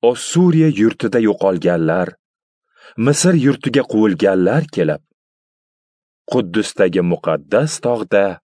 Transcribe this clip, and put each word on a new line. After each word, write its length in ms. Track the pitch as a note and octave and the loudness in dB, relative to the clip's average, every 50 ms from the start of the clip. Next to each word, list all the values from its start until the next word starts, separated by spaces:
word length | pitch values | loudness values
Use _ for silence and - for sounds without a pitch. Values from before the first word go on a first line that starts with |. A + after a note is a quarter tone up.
| - | 2
Ossuriya 640 | A#2+ B2 - - - - E3 F#3 F3+ E3 D#3+ D#3+ D#3+ | 0 0 0 -8 -4 0 2 2 4 4 4 2 2
yurtida 500 | C#3 G2+ G#2+ A2+ A#2 _ - A2 G2 B2 | 2 2 0 0 0 _ -6 -2 -2 0
yo'qolganlar, 880 | A2+ G#2+ G2 - - G2 F#2+ F2 D2+ F2 F2 E2+ E2 D#2+ E2 F#2 F2+ E2+ - _ _ _ _ _ _ _ _ _ _ _ _ _ _ - _ | 2 2 0 2 0 0 0 0 0 -2 0 0 0 -2 -2 -2 -4 -6 -8 _ _ _ _ _ _ _ _ _ _ _ _ _ _ -20 _
Misr 400 | - A2+ C3+ D3 - - F3 F#3 | -4 0 0 0 2 2 2 2
yurtiga 500 | E3 B2+ C#3 C#3 - - B2+ A#2 C#3 B2+ | 4 2 2 0 0 -4 -2 -2 -2 -2
quvilganlar 800 | - - G#2+ G#2+ G#2+ F#2+ D#2 G#2+ G2 F#2+ F#2 F2+ F#2 A2+ D3+ D#3 D3 | 0 0 0 2 2 0 0 0 0 2 2 0 2 0 0 -4 -4
kelib, 300 | - - E2+ D#2 D2+ D2 _ _ _ _ _ _ _ _ _ _ _ _ _ _ _ _ _ _ _ _ _ _ _ _ _ - | -4 -4 -2 -2 -2 -6 _ _ _ _ _ _ _ _ _ _ _ _ _ _ _ _ _ _ _ _ _ _ _ _ _ -4
Quddusdagi 760 | - B2+ A2+ F2+ E2+ A2+ G#2 - - - G2+ F#2 E2+ F#2+ | -2 -2 -2 0 -2 -4 -4 -4 0 0 0 2 2 0
muqaddas 720 | F2 F2 E2+ - - F2 D#2+ D2+ C#2 _ - A2+ D3 D#3 - - | 0 0 -2 -2 -2 -2 -2 -2 -4 _ 0 0 0 0 -6 -6
tog'da 440 | - B2 A#2+ A#2 G#2+ - - G2+ G2 G2 F2+ - | -4 -4 -2 -2 -4 -2 0 0 0 0 -4 -8